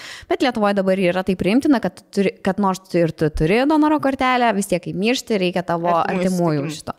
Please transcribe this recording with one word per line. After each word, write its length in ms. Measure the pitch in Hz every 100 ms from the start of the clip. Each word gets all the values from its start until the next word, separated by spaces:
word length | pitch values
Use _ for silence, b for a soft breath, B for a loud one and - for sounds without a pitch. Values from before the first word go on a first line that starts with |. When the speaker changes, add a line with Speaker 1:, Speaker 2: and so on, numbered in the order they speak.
| B B -
Speaker 1:
Bet 160 | 226
Lietuvoje 320 | 277 233 202 202
dabar 240 | 190 190
yra 240 | 180 185
tai 140 | 190 185
priimtina, 400 | 180 233 302 247
kad 240 | 185 - -
turi, 220 | - 190 -
kad 160 | 202 185
nors 240 | 196 185
tu 160 | - 175
ir 140 | 165 -
tu 140 | 156
turi 300 | - 156 220
donoro 380 | 285 311 302 302
kortelę, 460 | 269 269 254 247 240 202
vis 80 | 196
tiek 160 | 175
kai 80 | -
miršti, 480 | 165 208 254 - 214
reikia 240 | 180 180
tavo 240 | 175 170 170
Speaker 2:
Artimųjų 320 | 170 - 180
Speaker 1:
artimųjų 460 | 185 180 170 151 151
Speaker 2:
sutikimų. 100 | 147
Speaker 1:
šito. 220 | -